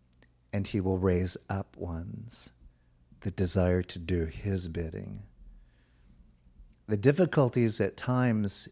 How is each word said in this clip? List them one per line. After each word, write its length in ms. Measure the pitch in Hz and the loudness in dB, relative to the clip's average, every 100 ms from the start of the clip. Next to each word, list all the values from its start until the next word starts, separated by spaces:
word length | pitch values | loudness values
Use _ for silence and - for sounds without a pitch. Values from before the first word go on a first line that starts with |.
| _ _ _ _ - | _ _ _ _ -6
and 140 | 104 95 | -4 -2
he 140 | 107 | -2
will 180 | 92 92 | 0 4
raise 380 | 95 87 90 - - | 4 4 0 -4 -6
up 260 | 98 - - | -6 -6 -10
ones 760 | 90 82 95 107 110 - - - - _ _ _ _ - | -8 -8 -8 -12 -12 -12 -14 -16 -20 _ _ _ _ -10
that 160 | 95 90 | -8 -2
desire 460 | 90 98 90 90 | 0 2 4 2
to 160 | 87 90 | 0 -8
do 260 | 85 87 | -2 -2
his 440 | 80 - 104 95 90 | -2 -4 -4 -4 -4
bidding. 540 | 82 80 90 98 101 104 - - - - _ _ _ _ - - _ _ - - _ - | -6 -6 -8 -10 -14 -16 -20 -20 -20 -20 _ _ _ _ -20 -20 _ _ -20 -20 _ -4
The 80 | 107 | 2
difficulties 840 | 123 143 180 - 123 123 113 - | 4 6 4 4 4 4 2 2
at 160 | 101 - | -2 -2
times 720 | - 127 123 110 101 - - | -2 2 2 2 0 -4 -8